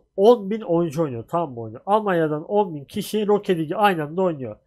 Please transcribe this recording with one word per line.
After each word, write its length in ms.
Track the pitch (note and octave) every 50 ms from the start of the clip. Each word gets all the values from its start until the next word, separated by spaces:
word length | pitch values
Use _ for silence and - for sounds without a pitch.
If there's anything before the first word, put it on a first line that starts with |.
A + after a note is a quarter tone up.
| _ _ _
on 340 | G3 G3 A#3 B3 G#3+ G3 F#3+
bin 120 | A3 G#3+
oyuncu 420 | A3 F3+ E3 E3+ F3 D#3+ B2+ E3 E3
oynuyor. 220 | C#3 A#2+ A2+ A2
Tamam 260 | - - F3 E3 C#3+ B2
mı 60 | A#2
oynuyor? 220 | A2+ A2 A2 - -
Almanya'dan 600 | F#3+ G#3 A3 G#3 G3+ F3+ E3 D#3+ D3+ D3+ D3+ E3+
on 300 | - G#3 G#3 G#3 F#3 D#3
bin 100 | C#3+ C3+
kişi 420 | - - G#3 - - G#3 G#3+ G#3+
Rocket 300 | G3+ G#3 G3+ G#3 - F#3
League 200 | E3 D#3+ D3 F#3
aynı 260 | G#3+ G#3 G#3 F3+ D#3+ D3
anda 180 | D3 E3 F#3
oynuyor. 340 | F#3+ F3+ D#3 C3+ B2 G#2+ G#2 - _